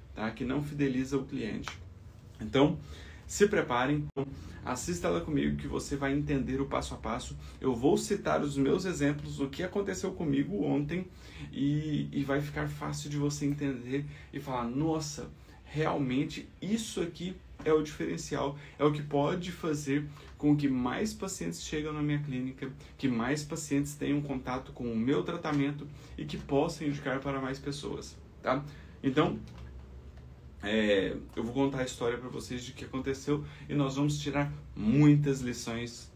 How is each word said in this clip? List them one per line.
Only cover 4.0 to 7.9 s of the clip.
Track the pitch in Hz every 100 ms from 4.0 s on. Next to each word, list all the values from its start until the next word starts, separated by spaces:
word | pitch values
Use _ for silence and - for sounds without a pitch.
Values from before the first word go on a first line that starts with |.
| 147 135 139 - - -
assista | - 127 - 175 175
ela | 170
comigo | 160 139 147 143
que | 143
você | 139 - 139
vai | 139
entender | 143 147 139 117 135
o | 139
passo | 127 -
a | 123
passo. | 110 120 - - - -
Eu | 131 117
vou | 139